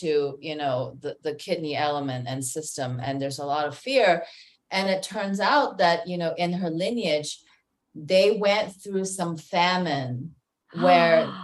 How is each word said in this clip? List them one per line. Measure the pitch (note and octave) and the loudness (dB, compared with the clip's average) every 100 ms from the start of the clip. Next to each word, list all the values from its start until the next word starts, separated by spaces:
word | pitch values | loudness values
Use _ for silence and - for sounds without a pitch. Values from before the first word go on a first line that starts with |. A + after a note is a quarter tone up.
to, | E3 D3 C#3+ C#3 | 0 2 0 -4
you | D#3 D3+ | -8 -4
know, | C#3+ B2+ - B2+ | -2 -2 -4 -8
the, | C#3+ - | -10 -8
the | D#3 D3+ | -8 -6
kidney | G3+ E3+ D#3 C3 | -4 -4 -2 -2
element | D3 D3 C#3 B2+ B2 | 0 0 -2 -4 -6
and | C3+ | -6
system, | B2+ D#3 D#3 - B2+ B2 | -6 -8 -8 -6 -6 -6
and | B2+ C#3 | -6 -4
there's | C#3 C3+ | -4 -6
a | C#3+ | -4
lot | D3 D3 | -2 -4
of | B2+ | -6
fear. | B3+ C4+ G3+ E3+ - - - _ - | 0 4 4 2 -2 -16 -20 _ -6
And | F#3+ G3 | -2 0
it | F#3+ | -2
turns | - G#3 G3 G3 | -4 -6 -4 0
out | G3+ C#4+ B3 F#3+ | 2 4 2 2
that, | F3 E3+ F3+ | 2 2 -2
you | F3 | -4
know, | E3 E3+ | -2 -2
in | F3 | -2
her | F3+ F3 | -2 -2
lineage, | E3 G3+ A#3+ F3+ D3+ D3 - _ _ _ _ _ | -2 -2 -2 0 0 -2 -12 _ _ _ _ _
they | D#3 D3+ F#3+ G#3 | -12 2 4 6
went | G#3+ G3+ G#3+ G#3+ - | 4 2 2 0 -8
through | G3+ F#3+ F#3+ | -6 -4 -4
some | F#3+ E3+ D#3+ | -4 -4 -4
famine | - F3 F3+ F#3 E3+ C#3 B2+ B2 D#3+ - _ _ _ E3+ | -4 0 2 2 0 -2 -4 -6 -10 -14 _ _ _ 2
where | F3+ F3 E3+ D#3+ - F#3 | 6 8 8 6 4 -4